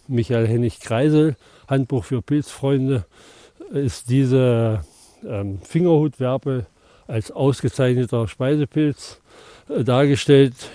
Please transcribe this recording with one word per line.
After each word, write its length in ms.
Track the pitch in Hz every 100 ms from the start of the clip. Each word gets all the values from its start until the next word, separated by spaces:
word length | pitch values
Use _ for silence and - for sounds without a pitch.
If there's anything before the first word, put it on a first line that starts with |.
| -
Michael 400 | 120 113 117 113
Hennig 320 | 117 117 -
Kreisel 560 | - 117 151 151 156 127 _ - -
Handbuch 360 | 135 131 131
für 180 | - 123
Pilzfreunde 840 | - 147 - - 139 139 131 131 - _ - - - - 381
ist 380 | 160 135 - 117
diese, 720 | 131 131 131 127 117 110 107 - - - - 208
ähm, 340 | 104 101 98
Fingerhutwerpel 1040 | - 165 175 156 151 - 127 131 143 127 104 _ _ _ -
als 240 | 113 -
ausgezeichneter 960 | - 139 - 127 - 127 123 120 120 110
Speisepilz, 920 | - 131 151 143 156 151 135 - - _ - - - -
äh, 160 | 262 123
dargestellt. 680 | 123 143 139 - 139 135 127 -